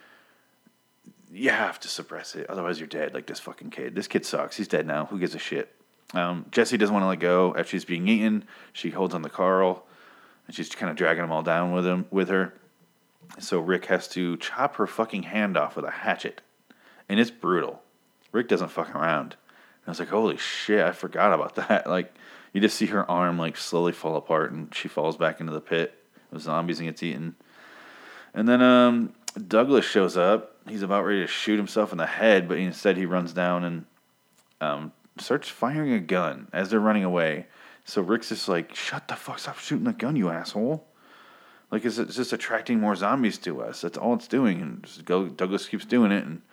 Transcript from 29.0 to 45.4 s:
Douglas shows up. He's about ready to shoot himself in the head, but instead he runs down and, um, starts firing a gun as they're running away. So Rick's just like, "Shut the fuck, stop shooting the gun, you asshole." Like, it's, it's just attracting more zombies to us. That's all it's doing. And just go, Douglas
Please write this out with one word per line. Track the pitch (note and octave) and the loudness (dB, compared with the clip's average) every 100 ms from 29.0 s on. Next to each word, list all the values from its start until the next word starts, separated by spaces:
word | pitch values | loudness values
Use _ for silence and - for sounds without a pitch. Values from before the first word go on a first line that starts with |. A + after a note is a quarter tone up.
| A2+ - - - F#2+ | 0 -6 -12 -12 2
Douglas | A2 C3 C3 - | 4 6 6 4
shows | G#2+ F2+ F2 | 4 4 4
up. | F2+ A2 - - - | 4 4 0 -16 -12
He's | G#2+ | -6
about | F#2+ G2+ F#2 | 0 0 2
ready | G2+ | 0
to | F2 | 0
shoot | - - G#2+ | -2 2 2
himself | G2 A2+ G#2 | 2 0 0
in | E2+ | 0
the | D#2+ | -2
head, | - A2 G2 F2 | 2 6 6 6
but | E2+ | 0
instead | F#2 - G2+ F#2 | -2 0 2 2
he | F2+ | 2
runs | F2+ F2 | 0 -2
down | E2+ F2+ F2 | 0 0 0
and, | F2 E2+ - _ _ _ _ _ _ - | -2 -6 -12 _ _ _ _ _ _ -6
um, | D#2 D2 D2+ - _ - | -4 -4 -8 -14 _ -10
starts | - C#3+ - | -4 -4 -4
firing | - A#2+ D3+ D3 | -6 -4 -2 0
a | A2+ | 0
gun | E2 F#2 E2+ C2 - | 0 0 0 -4 -6
as | E2 F#2+ | -4 0
they're | A2 | 2
running | G#2+ G#2+ | 4 2
away. | F#2 F2 D#2+ E2 - - - - - | 2 2 0 -2 -8 -18 -20 -20 -6
So | - | -2
Rick's | F2 A#2 - | 0 0 -2
just | G#2 - | -6 -2
like, | F2 - | -2 -2
"Shut | - - - - | -8 -8 -8 -8
the | - | -10
fuck, | - - | -10 -12
stop | - - | -12 -10
shooting | - C#3+ A#2+ | -4 -2 -2
the | |
gun, | - A2+ D3+ | -2 -2 0
you | F2+ | 0
asshole." | E2 - G#2 A#2+ D#3 - _ _ - - - - - _ | -2 -4 -2 -2 -2 -8 _ _ -20 -20 -20 -20 -20 _
Like, | G#2+ A#2 | -2 -2
it's, | A2 | -2
it's | - G#2+ | -2 -4
just | B2 | -4
attracting | A#2+ - A2 - A2+ | -4 -2 -4 0 2
more | G#2+ F#2 | 2 2
zombies | G2+ C3+ A2 - | 2 2 0 -2
to | F#2+ D2+ | -6 -6
us. | - - | -8 -8
That's | F2 - | -8 -2
all | A#2 | 0
it's | A#2 - | 0 0
doing. | B2 A#2+ F2 | 2 2 2
And | D#2+ B1 | -4 -10
just | - - D#2+ | -16 -12 -2
go, | F2+ F#2 | 0 0
Douglas | - | -4